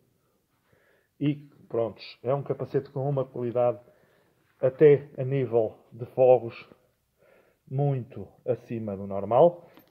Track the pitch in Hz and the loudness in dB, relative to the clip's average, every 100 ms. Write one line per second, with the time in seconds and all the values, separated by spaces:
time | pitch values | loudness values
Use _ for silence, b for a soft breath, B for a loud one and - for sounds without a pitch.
0 | _ _ _ _ _ _ _ _ _ _ | _ _ _ _ _ _ _ _ _ _
1 | _ - 143 147 - - - 113 113 95 | _ -6 -4 -4 -10 -20 -8 -4 -4 -8
2 | - - 120 143 135 139 123 139 - 139 | -18 -10 -6 -4 -4 -8 -6 -6 -6 -6
3 | 135 139 127 123 120 117 123 120 b b | -4 -4 -6 -6 -4 0 0 0 b b
4 | b b b b b - 131 131 156 139 | b b b b b -4 -2 6 6 6
5 | 143 - 131 139 120 117 107 - _ 113 | 2 -8 -4 -2 0 0 0 -4 _ -16
6 | 120 - 127 127 117 - - - _ _ | -6 4 6 6 2 -14 -20 -20 _ _
7 | _ b b b b b - 135 143 131 | _ b b b b b -8 -4 -2 -2
8 | 113 107 95 _ - 117 - 117 110 98 | -6 -14 -16 _ -6 -6 -6 -8 -8 -8
9 | 101 98 98 120 170 175 B B B | -8 -8 0 4 4 4 B B B